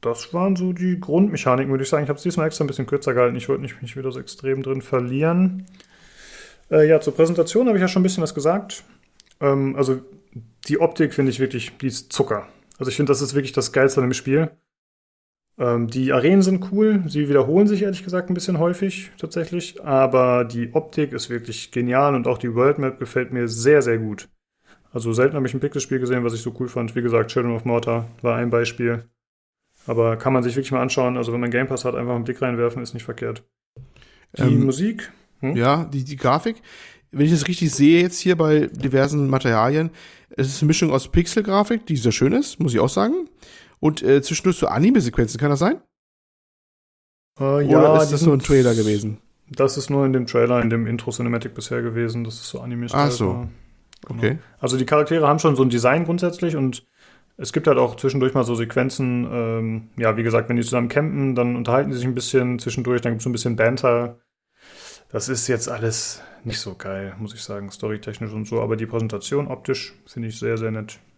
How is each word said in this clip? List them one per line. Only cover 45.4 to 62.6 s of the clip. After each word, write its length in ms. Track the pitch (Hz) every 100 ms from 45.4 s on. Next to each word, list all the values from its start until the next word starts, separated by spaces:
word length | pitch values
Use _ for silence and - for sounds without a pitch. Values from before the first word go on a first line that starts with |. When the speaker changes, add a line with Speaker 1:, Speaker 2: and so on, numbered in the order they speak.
Speaker 2:
kann 100 | 143
das 100 | 143
sein? 200 | 175 330 _ _ _ _ _ _ _ _ _ _ _ _ _ _ _ _
Speaker 1:
Äh, 60 |
Speaker 2:
Oder 180 | 135 143
Speaker 1:
ja, 340 | 143 151 156 156
Speaker 2:
ist 120 | 151
Speaker 1:
die 40 |
Speaker 2:
das 100 | 143
nur 120 | 165
ein 60 | 143
Speaker 1:
sind 60 | -
Speaker 2:
Trailer 280 | 139 123
gewesen? 440 | 113 107 104 107 110 _ _ _
Speaker 1:
Das 280 | 139 135 139
ist 100 | 131
nur 160 | 139
in 80 | 139
dem 140 | 131 120
Trailer, 340 | 120 120 123
in 80 | 117
dem 180 | 117 113
Intro-Cinematic 680 | 117 120 113 120 117 117
bisher 260 | - 110 123
gewesen, 440 | 117 113 117 117
dass 100 | 113
es 140 | 113 -
so 120 | 123
Anime-Style 420 | 123 120 120 135
Speaker 2:
Ach 60 | 143
so. 180 | 123 117
Speaker 1:
war. 140 | 120 120 - - _ _ - -
Genau. 120 | 117
Speaker 2:
Okay. 200 | 117 151 - _
Speaker 1:
Also 180 | 123 131
die 80 | 127
Charaktere 400 | 151 151 165 151
haben 120 | 151
schon 180 | 160 135
so 60 |
ein 80 | 131
Design 340 | 120 120 147
grundsätzlich 520 | 165 175 180 175 175 156
und 300 | 131 123 _ _ _ _ _ _
es 160 | 123
gibt 160 | 156 156
halt 100 | 127
auch 180 | 123 113
zwischendurch 380 | 135 131 131
mal 100 | 131
so 100 | 117 117
Sequenzen, 680 | 113 123 127 - 127 123 120
ähm, 580 | 120 113 113 113 110 113 -
ja, 200 | 113 107
wie 80 |
gesagt, 240 | 117 113 113
wenn 80 | 120
die 60 |
zusammen 260 | 117 127 120
campen, 460 | 147 156 139 135 123
dann 180 | 120 120
unterhalten 340 | 117 123 143
die 60 | 127
sich 80 | 123
ein 80 |
bisschen 440 | 123 120 131 123
zwischendurch, 420 | 123